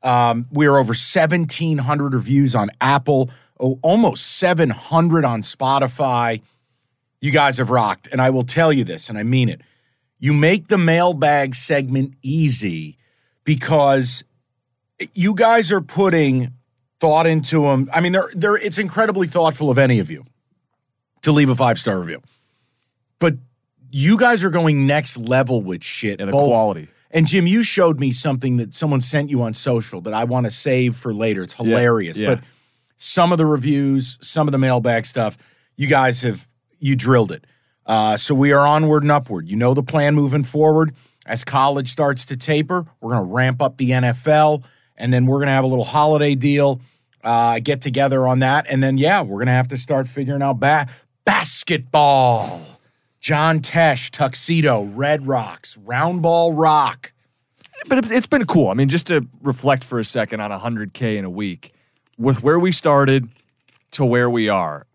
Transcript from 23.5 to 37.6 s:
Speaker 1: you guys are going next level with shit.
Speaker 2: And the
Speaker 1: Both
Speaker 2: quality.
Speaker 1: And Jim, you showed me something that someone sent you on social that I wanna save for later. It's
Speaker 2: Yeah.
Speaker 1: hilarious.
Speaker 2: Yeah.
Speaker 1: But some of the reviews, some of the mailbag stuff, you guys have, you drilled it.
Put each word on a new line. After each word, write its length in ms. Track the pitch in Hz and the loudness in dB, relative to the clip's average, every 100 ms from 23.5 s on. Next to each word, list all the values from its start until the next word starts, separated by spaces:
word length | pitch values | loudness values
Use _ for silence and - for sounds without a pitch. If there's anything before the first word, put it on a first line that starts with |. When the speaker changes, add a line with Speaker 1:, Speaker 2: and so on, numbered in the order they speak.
| _ _ _ 131 | _ _ _ -12
Speaker 1:
you 280 | 135 143 214 | -2 2 4
guys 260 | 240 233 | 4 4
are 60 | 185 | 0
going 360 | 170 165 147 135 | 0 2 2 2
next 300 | 147 135 - | 2 -2 -8
level 460 | 113 127 127 123 | 0 0 2 -2
with 200 | 95 90 | -4 -8
shit. 380 | - - 110 98 | -10 -6 -6 -6
Speaker 2:
And 80 | 98 | -2
the 60 | |
Speaker 1:
Both 160 | 110 143 | 0 2
Speaker 2:
quality. 400 | 117 110 85 76 _ _ | 2 0 -2 -12 _ _
Speaker 1:
And 140 | 165 160 | 0 2
Jim, 220 | 190 175 | 2 2
you 160 | 214 | 2
showed 340 | 226 - 175 151 | 0 2 2 2
me 140 | 135 | -2
something 460 | 123 151 135 131 123 | -2 -4 -4 -2 -2
that 180 | 110 - | -4 -6
someone 240 | 156 139 | -2 -2
sent 300 | 123 151 143 | -2 -4 -2
you 120 | 139 | -2
on 120 | 117 | -4
social 480 | 104 - 123 107 92 | -6 -4 -4 -4 -12
that 120 | 90 | -8
I 120 | 107 120 | -4 -2
wanna 260 | 127 120 | -2 -2
save 460 | 104 147 127 127 117 | -4 -2 0 -2 -4
for 160 | 123 | -8
later. 300 | 104 113 101 | -4 -2 -4
It's 120 | 90 - | -6 -6
Speaker 2:
Yeah. 60 | 113 | 0
Speaker 1:
hilarious. 520 | 120 120 117 90 82 | 2 2 2 -2 -4
Speaker 2:
Yeah. 180 | 104 120 | -2 -2
Speaker 1:
But 80 | - _ _ _ _ _ | -4 _ _ _ _ _
some 340 | - - 170 | -6 0 2
of 60 | 175 | 2
the 80 | 156 | 2
reviews, 720 | 151 123 143 139 135 127 - | 0 0 0 2 0 -2 -10
some 300 | - - 151 | -8 -4 -2
of 20 | |
the 60 | 139 | 0
mailbag 480 | 131 123 113 117 107 | 2 0 0 -2 -4
stuff, 320 | - 110 - _ _ _ - | -4 -4 -6 _ _ _ -8
you 100 | 139 | 0
guys 360 | 143 131 123 | 2 2 0
have, 220 | 127 101 - _ _ _ | -4 -6 -12 _ _ _
you 180 | 143 135 | -2 -2
drilled 340 | 120 127 104 | 2 2 2
it. 140 | 82 _ _ | -4 _ _